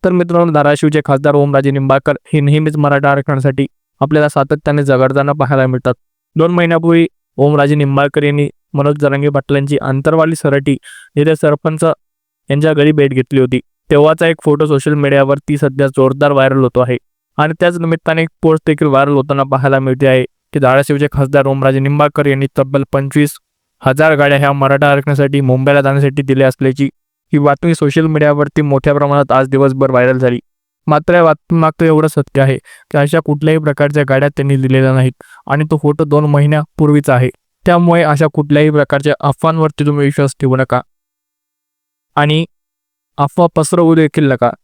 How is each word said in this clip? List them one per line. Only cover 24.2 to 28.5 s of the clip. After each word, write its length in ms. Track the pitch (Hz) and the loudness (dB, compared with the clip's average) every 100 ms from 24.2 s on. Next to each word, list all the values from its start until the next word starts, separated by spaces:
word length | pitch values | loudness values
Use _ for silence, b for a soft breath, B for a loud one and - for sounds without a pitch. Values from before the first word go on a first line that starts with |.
| 143 139 | 2 2
ह्या 140 | 143 | 0
मराठा 380 | 143 135 139 147 | 0 0 2 2
आरक्षणासाठी 480 | 139 143 143 139 139 | 0 0 -2 0 0
मुंबईला 400 | 135 127 135 143 | 0 0 2 2
जाण्यासाठी 420 | 135 139 143 143 | 2 0 0 -2
दिल्या 260 | 135 131 131 | -2 2 2
असल्याची 400 | - 135 131 139 _ _ _ _ | 0 -4 -2 -6 _ _ _ _
ही 60 | 151 | 0
बातमी 360 | 143 139 170 | 0 0 -2
सोशल 320 | 165 147 165 160 | 0 0 0 0
मीडियावरती 560 | 151 147 147 147 | 0 0 0 -2